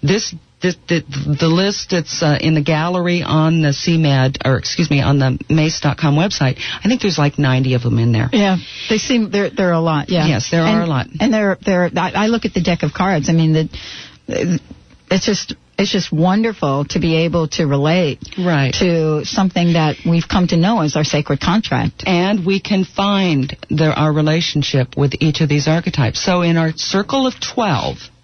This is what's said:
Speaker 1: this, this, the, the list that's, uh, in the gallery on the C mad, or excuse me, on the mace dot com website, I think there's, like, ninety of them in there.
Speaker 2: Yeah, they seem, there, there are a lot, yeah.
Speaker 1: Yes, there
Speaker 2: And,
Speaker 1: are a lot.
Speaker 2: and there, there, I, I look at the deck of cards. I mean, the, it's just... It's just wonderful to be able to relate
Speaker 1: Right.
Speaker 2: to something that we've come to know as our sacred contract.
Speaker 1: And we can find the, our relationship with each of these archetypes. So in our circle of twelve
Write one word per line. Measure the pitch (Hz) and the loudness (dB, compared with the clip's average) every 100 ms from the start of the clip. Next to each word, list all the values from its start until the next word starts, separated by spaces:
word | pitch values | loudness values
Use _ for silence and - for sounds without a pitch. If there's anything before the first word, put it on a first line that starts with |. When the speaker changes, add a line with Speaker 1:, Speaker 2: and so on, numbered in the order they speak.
Speaker 1:
this, | 143 196 - 165 _ _ | 2 0 -2 -12 _ _
this, | 185 170 - | -4 -4 -2
the, | 170 - 139 143 143 | -4 -2 -8 -4 0
the | 165 | 2
list | 165 196 202 - | 2 0 -2 -4
that's, | 180 156 - | -4 -4 -2
uh, | 160 147 | 0 2
in | 156 | 2
the | 156 | 0
gallery | 147 156 165 180 175 175 | 2 0 0 -2 0 -2
on | - 156 160 165 | 0 2 2 2
the | 151 | 2
C | 135 - 165 | 0 0 2
mad, | 156 135 131 139 131 | 4 4 2 0 0
or | 131 | 0
excuse | - - 160 | -2 -2 0
me, | 143 | 2
on | 127 139 | 2 2
the | 135 127 - | 2 0 0
mace | 160 156 160 | 0 0 0
dot | 151 - | -4 0
com | 151 143 | 0 2
website, | 196 - 135 127 - - | 0 0 -2 -2 -8 -4
I | 202 | -2
think | 254 | 0
there's, | 208 160 | 0 0
like, | 147 - | 0 2
ninety | 143 127 131 | 0 2 2
of | 127 | 0
them | 120 113 | 0 2
in | 117 | 2
there. | 113 120 | 2 2
Speaker 2:
Yeah, | 233 202 185 - - - | 2 2 0 -4 -14 -4
they | 220 | -4
seem, | - 247 214 | 0 0 0
there, | 202 196 | 0 -2
there | - 185 | 0 0
are | |
a | 170 | 2
lot, | 165 156 143 | 0 -2 0
yeah. | 180 156 | 0 2
Speaker 1:
Yes, | 123 - | 0 0
there | 170 | 0
Speaker 2:
And, | 165 - | 2 0
Speaker 1:
are | |
a | 170 | 0
lot. | 139 - 156 | -2 -4 -2
Speaker 2:
and | 208 | 0
there, | 220 202 190 - | 2 0 -2 0
there, | 185 175 180 | 0 0 0
I, | 185 175 | -2 -2
I | 214 | 0
look | 233 214 | 0 -2
at | |
the | - | -2
deck | 175 170 | -2 0
of | 151 | -2
cards. | - 190 180 139 | -2 0 0 2
I | |
mean, | 165 160 | 2 4
the, | 156 160 - - - - - - - 175 180 - - - - _ | 2 0 -6 -16 -18 -20 -20 -8 -4 0 -2 -4 -20 -20 -20 _
it's | 185 202 | -2 0
just... | 196 - - _ - | -4 -4 -12 _ -4
It's | 196 | -2
just | 202 170 | -2 -2
wonderful | 156 170 196 226 208 147 139 143 | 0 2 2 0 -2 -2 -2 -2
to | 185 | -2
be | 165 160 170 | 0 2 0
able | 165 160 | 0 -2
to | - 160 | -2 0
relate | 139 143 175 165 127 - - | 2 2 2 0 -4 -10 -4
Speaker 1:
Right. | 180 156 135 - | 0 2 0 0
Speaker 2:
to | 185 165 156 151 - | 0 2 2 0 -2
something | - 190 185 175 | 0 0 2 2
that | 170 156 143 175 | 2 2 0 0
we've | 170 - | 0 0
come | 208 180 | 0 2
to | 170 | 2
know | 175 226 | 2 2
as | 151 151 | 0 0
our | |
sacred | 156 147 147 139 | 0 -2 -2 -2
contract. | - 190 - 127 - - - | 0 0 0 -2 -2 -4 -2
Speaker 1:
And | 175 185 208 175 | 0 0 0 0
we | 196 | -2
can | - 202 185 | 0 -2 -2
find | - 196 202 185 147 131 - - | -2 0 2 2 0 -2 -8 -4
the, | 151 156 | 0 0
our | - 156 | 2 0
relationship | 151 156 160 - 151 139 139 127 - | 2 2 0 0 -2 0 0 -2 0
with | 143 - | -2 2
each | 156 147 | 0 2
of | 156 | 0
these | 147 143 | 0 2
archetypes. | 160 170 - 120 - | 0 0 0 -2 0
So | - 180 | 0 0
in | 175 165 | 2 2
our | 160 160 | 0 -2
circle | - 190 - - 262 | -4 -2 0 0 0
of | - | -2
twelve | - - 214 127 67 - - _ | -8 -4 0 0 -2 -8 -14 _